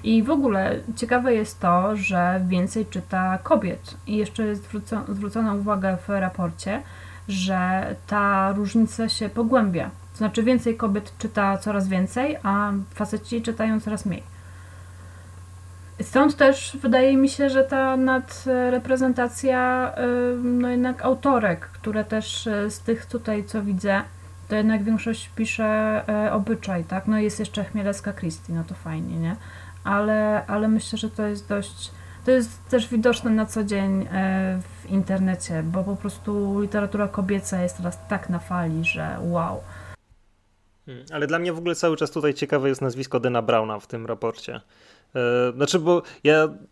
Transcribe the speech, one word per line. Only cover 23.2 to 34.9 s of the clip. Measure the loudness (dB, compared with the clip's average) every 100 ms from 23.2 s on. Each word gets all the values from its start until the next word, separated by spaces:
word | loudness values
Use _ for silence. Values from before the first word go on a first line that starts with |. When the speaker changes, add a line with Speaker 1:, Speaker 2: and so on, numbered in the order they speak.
| -4 -4
Speaker 1:
co | -4 -4
widzę, | -2 0 2 0 -2 -14 -18 -18 -2
to | 2
jednak | 4 2
większość | 2 0 0 -4 -6 -4
pisze, | -2 0 0 2 2 0 0 0 2
y, |
obyczaj, | 0 0 -2 -2 -4
tak? | -2 -4 0
No, | 2
jest | 2 -2
jeszcze | -4 -4
Chmielewska | -4 -2 -2 -2 -6
Christie, | -4 -6 -6 -6
no | -6
to | -4
fajnie, | -8 -6 -6 -4 -2
nie? | -2 -4 -10 -16 -18 -8
Ale, | -2 0 2 2 2 0 0
ale | 0 2
myślę, | 2 0 -4
że | -4
to | -2 -4
jest | -4 -4
dość, | -4 -4 -10 -14 -14 -18 -4
to | 4
jest | 4 4 -6 0
też | 0 2
widoczne | 2 2 2 2
na | 2 2
co | -2
dzień, | 0 0 2 0
y, | 0 0 0 2 0 -2 -6 -14
w | -2